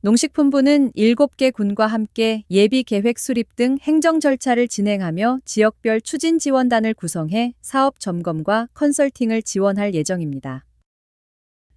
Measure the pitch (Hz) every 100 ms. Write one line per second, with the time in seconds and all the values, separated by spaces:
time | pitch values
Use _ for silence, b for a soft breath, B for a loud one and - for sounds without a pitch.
0 | 202 233 311 - 277 277 269 294 262 -
1 | 214 233 285 - 262 247 202 202 220 226
2 | 214 - 226 220 - 185 302 262 247 208
3 | 226 240 - 240 226 - 247 277 - 311
4 | 330 320 294 262 262 240 247 - 202 202
5 | 180 160 226 254 - 220 214 - 226 220
6 | - 311 330 330 285 262 247 233 220 220
7 | 170 170 156 214 240 - - 269 269 -
8 | 202 175 170 160 156 214 233 - 294 285
9 | 277 - 226 226 - 196 196 196 202 170
10 | 156 185 156 135 135 131 _ _ _ _
11 | _ _ _ _ _ _ _